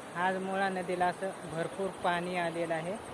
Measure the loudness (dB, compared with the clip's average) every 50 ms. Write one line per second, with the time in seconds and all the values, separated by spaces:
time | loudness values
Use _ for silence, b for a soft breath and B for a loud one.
0 | -6 -8 -2 2 2 2 2 2 0 0 2 2 2 2 2 0 0 0 2 4
1 | 4 4 2 2 -2 -4 -4 -6 -8 -6 -4 -2 -2 -2 -2 -2 -2 -2 -2 0
2 | 2 2 2 2 2 0 0 0 0 0 0 0 0 0 0 0 0 -2 -4 -6
3 | -6 -10